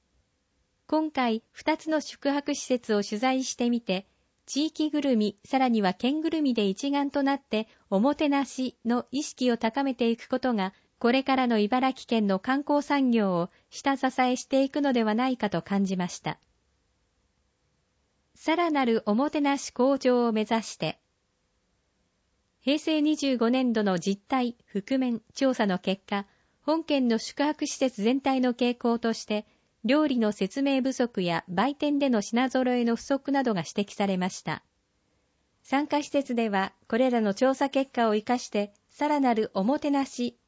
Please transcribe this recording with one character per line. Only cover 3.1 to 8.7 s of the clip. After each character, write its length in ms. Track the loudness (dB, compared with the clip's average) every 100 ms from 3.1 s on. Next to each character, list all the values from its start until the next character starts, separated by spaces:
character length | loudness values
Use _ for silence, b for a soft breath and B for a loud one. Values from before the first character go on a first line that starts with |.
| -2
材 260 | 0 0
し 100 | -2
て 160 | -2 0
み 100 | 0
て、 260 | -2 -4 -6 _ _ _
地 220 | -8 -4 -4
域 240 | -2 -2
ぐ 100 | 0
る 160 | 2 2
み、 220 | 0 -4
さ 160 | -4 0
ら 80 | 2
に 120 | 2
は 140 | 0
県 260 | 0 -2 -2
ぐ 80 | -2
る 140 | 0
み 100 | 0
で 140 | 2 0
一 240 | 0 -2
丸 200 | -2 0
と 120 | 0
な 140 | 0 -2
っ 40 |
て、 260 | -2 -4 -4 b b
お 100 | 0
も 160 | 2 2
て 120 | 0
な 160 | 0
し 320 | -2 -4 -6